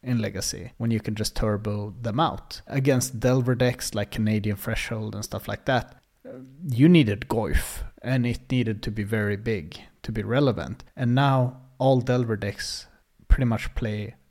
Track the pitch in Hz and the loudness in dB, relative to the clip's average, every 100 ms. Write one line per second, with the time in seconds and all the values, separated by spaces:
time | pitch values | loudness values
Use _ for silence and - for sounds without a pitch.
0 | 123 123 107 98 - - - - 117 113 | -2 -2 -2 -4 -6 -6 -12 -6 -2 0
1 | 110 107 107 - 110 104 107 104 104 107 | -2 -4 -4 -2 -2 -2 -4 -6 -6 -8
2 | 117 110 160 - - - - 139 135 127 | -4 0 0 -2 -12 -18 -6 0 4 2
3 | 127 117 127 131 123 127 123 123 - 110 | 2 0 2 4 2 2 2 0 -6 -4
4 | 104 - 107 107 107 101 - 113 - 110 | -4 0 2 2 0 -4 -4 -4 -4 -6
5 | 107 101 104 101 - - - 127 - - | -6 -8 -8 -8 -8 -6 0 0 0 -16
6 | _ _ - 127 - 143 170 120 151 175 | _ _ -18 -16 -18 -12 -4 6 8 8
7 | 117 101 - 113 101 - - - - - | 6 0 -2 -2 2 0 0 -10 -12 -10
8 | - 127 120 113 - 127 113 104 120 107 | -2 0 0 -2 -2 0 0 -2 -4 -4
9 | 101 110 104 101 117 107 78 - - _ | -2 0 0 -2 -2 -4 -6 -16 -20 _
10 | - 113 101 123 143 101 - - - - | -8 -6 0 2 2 2 -6 -10 -14 -4
11 | 120 127 139 135 123 - - _ 131 131 | 0 4 4 4 2 -2 -20 _ 2 4
12 | 117 123 117 107 101 - - - - _ | 2 0 0 -2 -4 -6 -8 -10 -14 _
13 | _ _ _ - 123 110 - - 113 104 | _ _ _ 4 4 0 -4 -6 -4 -4
14 | 104 - _ | -8 -12 _